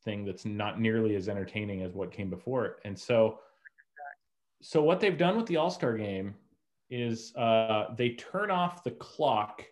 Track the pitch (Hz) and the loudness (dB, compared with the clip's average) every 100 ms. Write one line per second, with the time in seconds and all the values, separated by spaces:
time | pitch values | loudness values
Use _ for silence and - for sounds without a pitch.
0 | - 104 101 92 110 104 104 110 113 110 | -8 -6 -6 -6 -6 -4 -4 0 2 4
1 | 110 104 90 101 90 107 104 95 92 90 | 2 2 -2 -4 -4 -4 -4 -4 -6 -6
2 | 92 - 98 90 - 127 107 - 104 95 | -8 -6 -6 -6 -4 -2 -2 -6 -10 -10
3 | - 120 110 110 - _ - _ _ - | 2 4 6 2 -14 _ -20 _ _ -16
4 | 143 - _ _ _ _ - 160 151 180 | -16 -16 _ _ _ _ -2 4 4 4
5 | 208 160 170 214 226 165 165 180 139 113 | 2 4 2 2 2 2 0 0 -2 0
6 | 107 95 98 101 _ _ _ _ _ 123 | -2 -4 -6 -10 _ _ _ _ _ -4
7 | 120 113 - - 117 113 110 107 104 120 | -2 -2 -6 0 4 6 6 2 0 0
8 | 123 120 - 185 208 180 175 - - - | -2 -2 -6 -4 0 0 0 -2 -8 -8
9 | - - 147 107 104 - - | -14 -2 2 2 0 -6 -18